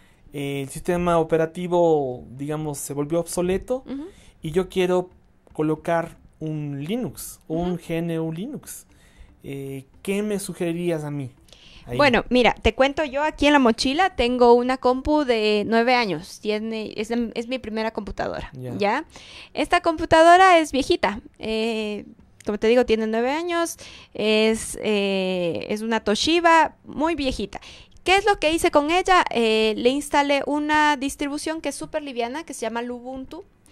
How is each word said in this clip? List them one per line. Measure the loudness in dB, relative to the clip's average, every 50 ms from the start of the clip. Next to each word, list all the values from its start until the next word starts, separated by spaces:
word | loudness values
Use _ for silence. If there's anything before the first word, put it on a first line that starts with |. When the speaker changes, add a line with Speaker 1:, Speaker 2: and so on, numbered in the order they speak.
| _ _ _ _ _ -14 -10
Speaker 1:
eh, | -8 -6 -6 -4 -6 -6
el | -8
sistema | -10 -6 -4 -2 -2 0 0 2 2 2
operativo, | 2 2 0 0 0 -2 -4 -8 -4 -2 2 2 4 4 4 2 0 -2 -6 -10 -12 -16
digamos, | -14 -10 -8 -6 -6 -6 -6 -6 -8 -8
se | -10 -8 -6
volvió | -6 -4 -2 -2 -4
obsoleto | -4 -4 -4 -4 -2 -2 -2 -4 -4 -6 -6 -6 -6 -10
Speaker 2:
Ujú. | -12 -12 -12 -14 -16 -20 -20 -20 _ _
Speaker 1:
y | -10 -4
yo | -2 -2 -2 -2
quiero | -2 0 0 2 2 0 -2 -2 -8 _ _ _ _ _ _ _ -6
colocar | -4 -2 -2 -2 -2 -2 -2 -2 -2 -2 -4 -10 -18 -20 -20 _ _
un | -8 -6 -6 -6 -6 -6 -8 -8 -6
Linux, | -6 -6 -4 -6 -8 -8 -12 -14 -16 -16 -18 _ -6
un | -4 -4 -2 -2
Speaker 2:
Ujú. | -4 -6
Speaker 1:
G | -6 -6
N | -6 -4 -4 -4 -4 -4
U | -4 -4
Linux. | -6 -8 -10 -10 -12 -12 -14 -16 -18 -18 -20 _ _ _ _ _ _ -20 -20 -20 _ _
Eh, | -16 -14 -12 -12 -10 -10 -12 -12 -14 _ _ -10
¿qué | -6 -4 -2 -2
me | -2 -2 -4 -4
sugerirías | -4 -8 -6 -4 -4 -2 -2 -2 -2 -2 -2 -2 -4
a | -6
mí? | -6 -6 -8 -8 -12 _ _ _ -20 -20 -20 -20 -20 -20 -14
Ahí. | -6 0 2
Speaker 2:
Bueno, | 4 4 4 2 2 2
mira, | 2 4 4 4 2
te | 2 2 0 2
cuento, | 4 2 2 2 -2 -4
yo | -4 -2 -2 -2
aquí | -2 0 2 4
en | 4
la | 6 6
mochila | 6 4 2 2 0 -2 0 0 0 0 0
tengo | 0 -2 0 2 4 6 8 8
una | 6 6 2 -2 0
compu | 0 0 0 0 0 0 2 2 2
de | 2 0 2 2 2 2 2 2 2
nueve | 2 2 4 4 2
años, | 2 2 0 -2 -4 -6 -10 -16 -8
tiene, | -6 -4 -4 -4 -4 -6 -6 -8 -8 -8 -8
es, | -8 -6 -4
es | -2 -2 -4 -4 -4 -8 -6 -6
mi | -6 -6
primera | -6 -6 -6 -4 -4 -4
computadora, | -4 -6 -8 -8 -8 -6 -6 -6 -6 -8 -10 -12 -14
Speaker 1:
Ya. | -12 -12 -10 -6 -2
Speaker 2:
¿ya? | -2 0 0 -2 -4 -8 -14 -20 -20 -20 -20 -20 -20 -10 -6
Esta | -4 -2 0 0 2
computadora | 2 0 -2 -2 0 4 6 8 10 10 10 10 10 8 8 6
es | 4 2
viejita, | 0 -2 0 0 0 0 0 -2 -4 -6 -10 -16 -18 -12
eh, | -8 -6 -4 -2 -2 -2 -4 -4 -4 -6 -6 -8 -10 -14 -20 -20 _ _ _ -12 -8
como | -6 -4 0
te | 2 4
digo, | 4 4 4
tiene | 4 2 0 0
nueve | -2 -2 0 0 0
años, | -2 -2 -4 -2 -2 -2 -2 -4 -6 -10 -16 -20 -20 -20 -20 -14 -8
es, | -4 0 2 2 4 4 2 2 0 -4 -8 -10 -6
eh, | -2 0 0 0 0 0 0 0 0 -2 -2 -2 -2 -2 -2 -4 -4 -6
es | -6 -4
una | -4 -2 -4 -2
Toshiba | 0 0 0 0 0 0 2 2 4 6 6 6 4 2 -2 _ _
muy | -12 -6 -4 -2 -2 -2
viejita. | -2 -4 -4 -4 -4 -8 -8 -10 -14 -16 -16 -20 -20 -20 -20 -20 -6 0
¿Qué | 2 2
es | 4 4
lo | 2 2 2
que | 2 0 2
hice | 2 2 2
con | 4 2 2 2
ella? | 2 0 2 4 4 4 4 2
Eh, | 0 0 2 2 2 2 2 0 0
le | 0 0 0
instalé | 0 0 -2 0 0 0 2 2 0 0 0
una | -2 -2 -2 0 0 2 2 2 2 2
distribución | 0 -2 -6 -4 -4 -6 -6 -4 -6 -6 -6 -6 -6
que | -6 -8
es | -8
súper | -8 -10 -8 -8 -8
liviana, | -8 -6 -6 -6 -6 -4 -6 -8 -10
que | -10 -10
se | -8
llama | -8 -6 -6 -6
Lubuntu, | -6 -8 -8 -10 -12 -12 -12 -12 -12 -12 -14 -16 -16 _ _ _ _ _